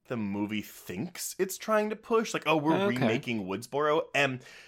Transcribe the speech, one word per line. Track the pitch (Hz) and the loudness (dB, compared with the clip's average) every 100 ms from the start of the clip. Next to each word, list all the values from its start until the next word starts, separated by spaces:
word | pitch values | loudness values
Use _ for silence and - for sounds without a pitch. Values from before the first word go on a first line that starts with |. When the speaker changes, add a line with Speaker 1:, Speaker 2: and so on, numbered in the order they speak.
| - | -6
Speaker 1:
the | 123 | -6
movie | 104 101 101 107 | -4 -2 -2 -4
thinks | 101 - - 90 180 - - - | -6 -12 -10 -8 -8 -8 -8 -4
it's | 185 - | -4 -4
trying | - 214 214 | 0 2 2
to | 214 | -4
push. | - 226 220 | 0 0 0
Like, | 160 151 | -2 2
"Oh, | 160 | 2
we're | 147 170 | 4 2
Speaker 2:
Okay. | 196 127 | 2 2
Speaker 1:
remaking | 120 113 - 113 92 | 2 2 0 -2 -2
Woodsboro." | 98 - 139 151 151 - | -4 -2 0 2 2 2
And | 139 139 127 - - | 2 2 0 -10 -20